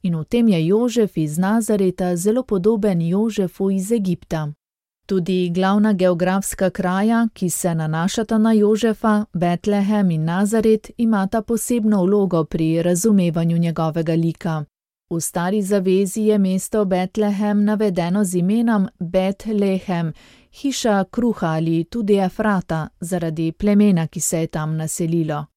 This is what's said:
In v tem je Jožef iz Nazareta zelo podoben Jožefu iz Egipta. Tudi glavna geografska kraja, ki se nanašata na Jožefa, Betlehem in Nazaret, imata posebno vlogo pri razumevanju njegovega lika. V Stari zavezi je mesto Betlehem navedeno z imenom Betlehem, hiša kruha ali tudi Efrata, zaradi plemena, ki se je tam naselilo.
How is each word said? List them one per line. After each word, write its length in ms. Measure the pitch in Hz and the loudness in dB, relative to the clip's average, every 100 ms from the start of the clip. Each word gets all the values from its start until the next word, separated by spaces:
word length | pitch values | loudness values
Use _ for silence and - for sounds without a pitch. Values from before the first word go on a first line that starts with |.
In 120 | 185 165 | -2 -4
v 80 | |
tem 240 | 156 240 226 | -2 2 4
je 200 | 175 160 | 4 2
Jožef 500 | 208 247 233 208 - | 2 2 0 0 0
iz 200 | 151 156 | -2 0
Nazareta 760 | 190 226 220 208 190 180 180 175 | 0 0 0 0 0 0 -2 0
zelo 280 | 196 240 | 0 0
podoben 580 | 247 202 190 226 208 175 | -2 0 2 2 0 0
Jožefu 680 | 165 190 226 208 185 - 196 | 0 0 -2 -2 -4 -2 -2
iz 200 | 196 190 | -2 -2
Egipta. 640 | 233 190 170 - 165 151 147 _ _ _ _ - | -2 0 -4 -4 -6 -6 -10 _ _ _ _ -4
Tudi 420 | 190 170 185 175 | -4 0 -2 0
glavna 440 | 170 190 208 214 | 0 2 2 2
geografska 760 | 196 180 175 185 190 - - 190 | 2 2 2 0 0 -4 -2 -2
kraja, 580 | 180 170 190 214 233 226 | 0 -2 0 0 2 0
ki 160 | - 180 | -2 -4
se 260 | - 180 165 | -2 -2 -2
nanašata 600 | 156 156 180 - 220 220 | -2 -2 -2 -2 -2 2
na 140 | 220 | 4
Jožefa, 760 | 220 208 214 233 214 226 208 214 | 4 4 2 0 0 0 0 -2
Betlehem 760 | 170 175 175 208 202 196 214 190 | -2 0 0 0 0 2 2 2
in 140 | 160 160 | 0 -2
Nazaret, 680 | 175 202 226 220 220 - - | 0 0 2 2 2 0 -4
imata 440 | 226 214 190 226 | 0 0 0 -2
posebno 600 | 214 226 - 240 214 208 | -2 -4 0 0 2 2
vlogo 400 | 180 208 196 170 | 2 2 2 0
pri 400 | 156 170 160 165 | -2 -2 0 0
razumevanju 760 | 170 175 226 202 175 165 170 170 | 0 0 2 2 2 0 0 0
njegovega 560 | 170 160 160 160 165 | 0 0 -2 -2 -2
lika. 520 | 165 165 156 190 160 147 _ _ _ _ | 0 0 -2 -6 -6 -8 _ _ _ _
V 100 | 170 | -6
Stari 420 | - 185 175 214 | -4 -4 -2 -2
zavezi 600 | 190 202 185 185 196 220 | 0 0 2 2 0 0
je 160 | 214 214 | 0 2
mesto 480 | 190 185 - 214 202 | 2 0 -2 -2 0
Betlehem 760 | 180 185 - 208 196 208 208 | 0 -2 -2 -2 0 0 2
navedeno 600 | 208 208 214 180 170 196 | 2 0 0 0 -2 0
z 120 | 196 180 | 0 0
imenom 520 | 175 220 233 214 185 _ | 0 2 2 2 0 _
Betlehem, 1120 | 170 185 185 202 220 214 196 190 - 175 165 151 - _ _ | -2 0 0 -4 -4 0 0 0 -2 -4 -4 -8 -20 _ _
hiša 520 | - 277 247 233 202 | -8 -6 -2 0 0
kruha 440 | 190 - 240 208 170 | 0 -2 -2 0 -2
ali 360 | 160 165 165 | -2 0 -2
tudi 340 | 170 233 208 202 | -2 -4 2 2
Efrata, 720 | 185 - 214 190 - 160 156 _ | 2 0 0 0 -2 -6 -6 _
zaradi 520 | 170 180 165 156 165 | -6 -4 -4 -4 -6
plemena, 560 | 165 202 208 208 175 160 | -2 0 4 4 4 0
ki 120 | - | -4
se 200 | - 170 | -4 -2
je 80 | 160 | -2
tam 280 | 160 156 156 | -4 -4 -4
naselilo. 680 | 160 - 165 170 156 151 147 | -6 -4 -2 0 -2 -4 -8